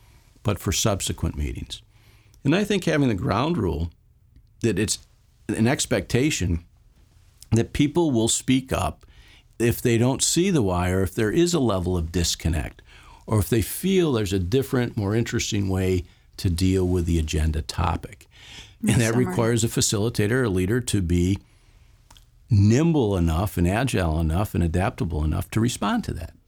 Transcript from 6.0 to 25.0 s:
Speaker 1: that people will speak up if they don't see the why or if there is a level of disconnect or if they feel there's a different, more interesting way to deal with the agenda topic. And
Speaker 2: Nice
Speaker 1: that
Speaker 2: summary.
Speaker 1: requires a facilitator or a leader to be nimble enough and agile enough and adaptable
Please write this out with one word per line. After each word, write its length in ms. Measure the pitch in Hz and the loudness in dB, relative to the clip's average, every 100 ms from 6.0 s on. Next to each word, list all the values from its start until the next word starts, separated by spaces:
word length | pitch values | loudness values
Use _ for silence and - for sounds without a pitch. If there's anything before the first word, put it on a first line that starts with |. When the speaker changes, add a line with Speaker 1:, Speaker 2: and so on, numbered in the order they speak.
| 90 120 147 - 92 85 - _ _ _ _ _ - _ - | 0 0 0 0 -2 -2 -6 _ _ _ _ _ -20 _ -2
Speaker 1:
that 220 | 113 117 | 0 0
people 360 | - 143 156 165 | 0 0 2 2
will 180 | 120 113 | 2 2
speak 440 | - - 131 127 | 0 0 0 0
up 320 | 78 76 - - - - - _ _ | -4 -4 -6 -18 -20 -20 -20 _ _
if 220 | 117 113 | 0 0
they 160 | 127 117 | 2 2
don't 240 | 123 135 | 2 0
see 260 | - - 190 | 0 0 2
the 140 | 165 | 2
why 260 | 98 87 90 | 2 0 0
or 140 | 95 | 0
if 100 | 95 | 0
there 160 | - 110 | 0 0
is 240 | 170 175 | 2 2
a 60 | 170 | 2
level 360 | 123 95 87 90 | 0 0 0 -2
of 160 | 80 | -2
disconnect 680 | 87 85 - 82 80 - - - - - - - | 0 -2 -2 -2 -2 -4 -10 -20 -20 -20 -20 -2
or 100 | 107 | 0
if 120 | 92 | 2
they 120 | 117 | 0
feel 500 | 95 - 180 190 170 | 0 -4 0 2 2
there's 200 | 117 104 | 0 0
a 60 | 98 | -2
different, 580 | 87 131 131 131 117 - | 0 0 0 0 -2 -2
more 160 | 98 110 | 0 0
interesting 540 | 117 117 - 104 98 | 0 -2 -2 -2 0
way 360 | 95 95 92 82 - _ - | 0 2 0 -2 -14 _ -6
to 120 | 95 | -2
deal 380 | 85 92 95 90 | 2 2 2 2
with 180 | 90 85 | 0 2
the 140 | 82 | 0
agenda 420 | 78 80 78 78 | 0 0 0 -2
topic. 640 | 78 - 85 82 - - - - - - - - | -4 -4 -2 -4 -8 -18 -20 -20 -20 -20 -20 -6
And 80 | 214 | 0
Speaker 2:
Nice 80 | - | 2
Speaker 1:
that 140 | 113 | 2
Speaker 2:
summary. 140 | 120 127 | 2 0
Speaker 1:
requires 380 | - 113 117 | 0 0 2
a 40 | 117 | 0
facilitator 640 | - - 107 110 117 104 | 0 -2 0 -2 0 0
or 120 | 127 120 | 0 0
a 40 | |
leader 320 | 92 92 123 | 0 0 0
to 200 | 123 104 | 0 -2
be 340 | 85 87 87 101 - _ _ - - - _ - - _ - | 2 2 2 0 -4 _ _ -20 -20 -20 _ -20 -20 _ 0
nimble 680 | 101 101 117 165 151 107 95 | 4 6 6 4 2 2 2
enough 420 | 85 82 101 - | 2 0 -2 0
and 100 | 87 | 0
agile 520 | 104 131 107 85 78 | 0 0 0 0 0
enough 340 | 82 82 104 | 0 0 -2
and 100 | 95 | -2
adaptable 600 | 87 87 98 - | 0 0 -2 -2